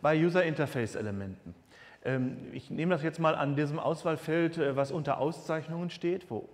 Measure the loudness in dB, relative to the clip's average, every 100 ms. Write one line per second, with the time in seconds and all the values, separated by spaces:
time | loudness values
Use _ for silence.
0 | 2 4 4 4 2 2 0 0 -2 -2
1 | -4 -4 -6 -10 -14 -16 -20 -20 -20 -8
2 | -2 0 -2 -4 -10 -12 -6 -2 0 2
3 | 0 2 2 4 2 2 0 0 0 0
4 | 0 -2 0 2 2 2 0 2 0 -2
5 | -2 0 0 -2 -4 -4 -4 -6 -6 -4
6 | -2 -2 -4 -8 -6